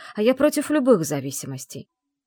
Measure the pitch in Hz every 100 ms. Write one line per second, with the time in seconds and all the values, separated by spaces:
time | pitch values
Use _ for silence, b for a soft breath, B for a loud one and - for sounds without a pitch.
0 | B - 220 262 302 302 285 302 254 196
1 | 147 143 135 - 143 131 - 135 - _
2 | _ _